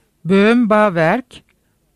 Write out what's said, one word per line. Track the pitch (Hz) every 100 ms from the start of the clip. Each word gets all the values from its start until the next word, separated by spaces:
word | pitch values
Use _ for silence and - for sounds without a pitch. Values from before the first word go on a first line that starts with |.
| _ _ 160
Böhm-Bawerk, | 196 208 240 226 214 214 170 160 220 - - _ _ _ _ _